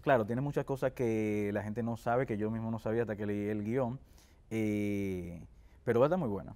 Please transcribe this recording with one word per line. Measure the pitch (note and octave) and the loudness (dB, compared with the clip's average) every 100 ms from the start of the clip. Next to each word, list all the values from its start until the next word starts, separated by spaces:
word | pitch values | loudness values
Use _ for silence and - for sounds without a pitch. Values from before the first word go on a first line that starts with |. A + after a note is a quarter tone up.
claro, | - C3 G#2 | 4 4 4
tiene | A#2+ | 0
muchas | C#3+ C#3+ C#3 | -2 -2 -2
cosas | C3+ C3 | 0 -2
que | - A#2+ A2 G#2+ G#2 G2+ | 0 0 2 2 0 0
la | G#2 | 0
gente | G#2 G#2+ | -2 -4
no | A2+ A2+ | -4 -4
sabe, | - A#2+ C3+ | 0 0 0
que | G#2+ | 0
yo | G#2+ | -2
mismo | A2+ A2+ | -2 -4
no | A2+ | -4
sabía | A2+ A2+ | 0 0
hasta | A2 G#2 | 0 -2
que | G#2 | -2
leí | G#2 G#2 | 0 0
el | G#2+ | -2
guión, | G#2 B2 B2 C3 - - - - - | 0 0 0 -4 -12 -20 -20 -20 -6
eh, | A2+ G#2+ G#2 G#2 G2+ G2 F#2 F2 E2+ - - - - | -2 0 0 0 0 -2 -4 -6 -10 -14 -20 -20 -6
pero | - A#2 | 2 4
va | C#3+ | 6
a | |
estar | F3+ | 4
muy | C3+ | 0
buena, | G2 - | -2 -6